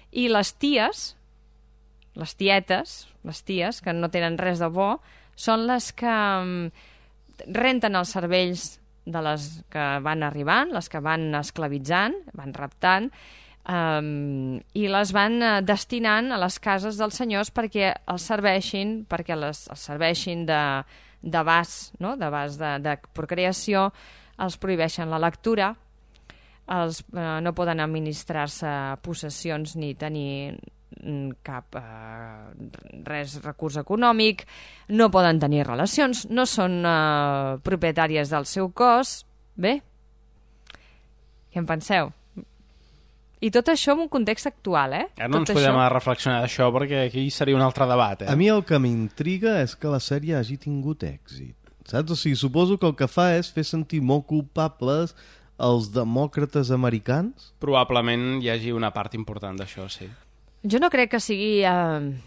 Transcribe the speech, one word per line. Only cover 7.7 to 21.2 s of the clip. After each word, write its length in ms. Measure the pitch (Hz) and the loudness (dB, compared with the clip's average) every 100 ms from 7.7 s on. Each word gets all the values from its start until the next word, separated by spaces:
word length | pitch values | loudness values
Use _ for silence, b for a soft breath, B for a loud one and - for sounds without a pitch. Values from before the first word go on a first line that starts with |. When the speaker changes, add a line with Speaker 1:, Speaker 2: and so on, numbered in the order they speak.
| 254 214 190 | 2 0 0
Speaker 1:
els 180 | 175 | -2
cervells 680 | 190 175 180 180 175 - - _ _ - | -2 0 2 2 -2 -8 -14 _ _ -10
de 160 | 165 | -4
les 420 | 156 151 147 160 - | -2 -2 -6 -14 -12
que 300 | 156 143 139 | -6 -2 -2
van 200 | 139 156 | -2 -2
arribant, 480 | 147 147 147 208 311 | -2 -2 0 2 2
les 160 | 240 - | -4 -6
que 100 | 160 | -6
van 340 | 147 160 160 147 | -2 -2 -2 -4
esclavitzant, 800 | 147 - 151 143 135 175 214 381 320 | -4 -6 -4 -4 0 0 0 -2 -10
van 200 | - 139 | -14 -14
raptant, 560 | 135 139 - 180 190 190 B B B B B - | -10 -12 -2 2 2 0 B B B B B -4
ehm, 920 | 180 165 151 151 147 143 139 131 127 - | -2 0 0 -2 -4 -4 -4 -4 -6 -8
i 140 | - 208 | -4 0
les 240 | 196 202 | 2 2
van, 280 | 196 208 233 | 2 2 2
eh, 200 | 233 208 | 2 2
destinant 680 | 190 202 - 240 226 214 247 | 2 0 0 -2 2 2 2
a 60 | 233 | 0
les 220 | 180 - | -2 -2
cases 380 | 220 196 202 208 | -2 -2 -2 -2
dels 180 | 214 - | -4 -2
senyors 360 | 240 202 208 | -2 -2 -2
perquè 400 | - 226 208 190 - - | -2 -2 0 0 0 -4
els 140 | 180 | -6
serveixin, 840 | - 214 202 190 185 202 202 220 220 | -2 0 2 2 0 -4 -4 -6 -6
perquè 280 | 170 165 160 | -6 -4 -4
les, 320 | 147 151 - | -4 -6 -12
els 100 | 147 | -14
serveixin 640 | - 147 165 170 - 170 165 | -10 -2 0 0 -2 -4 0
de, 160 | 151 147 135 - b b b | 2 2 -2 -6 b b b